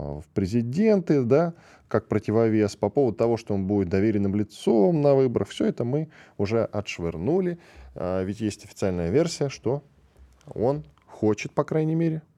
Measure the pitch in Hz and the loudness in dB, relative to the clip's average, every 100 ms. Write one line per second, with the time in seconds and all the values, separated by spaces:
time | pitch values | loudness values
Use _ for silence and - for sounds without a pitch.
0 | 71 73 - - 95 117 117 147 220 202 | -10 -10 -6 -4 0 -2 -2 0 2 2
1 | 170 147 117 139 170 - - - - 110 | 2 0 4 2 2 -6 -20 -20 -4 -4
2 | - 107 - 107 113 107 104 - 104 143 | 0 -2 0 2 4 4 2 0 -2 2
3 | 127 90 117 113 - 98 92 104 90 95 | 0 2 0 0 -2 -4 0 0 2 2
4 | 110 104 98 104 104 - - 226 190 165 | 2 2 0 -2 -4 -4 2 4 4 4
5 | 143 139 131 117 - - 220 - 120 143 | 4 4 2 0 -4 -2 -2 -2 -4 -4
6 | 156 - - - 101 113 104 104 101 - | -6 -14 -16 -6 -2 0 -2 -4 -8 -6
7 | 85 80 101 185 180 170 - - - - | -6 -4 -2 -2 -2 -6 -14 -20 -18 -8
8 | 90 92 95 101 107 - - - 101 90 | -4 -2 -4 -4 -4 -6 -14 -6 -4 -2
9 | 85 127 170 - 143 - 110 143 - _ | 0 0 0 -2 -6 -4 -4 -4 -8 _
10 | _ _ - _ - - 113 151 151 _ | _ _ -20 _ -14 -4 -2 -2 -6 _
11 | _ - 107 104 - - 143 156 156 165 | _ -2 0 0 -4 -4 -2 0 0 0
12 | 165 156 - | -2 -4 -10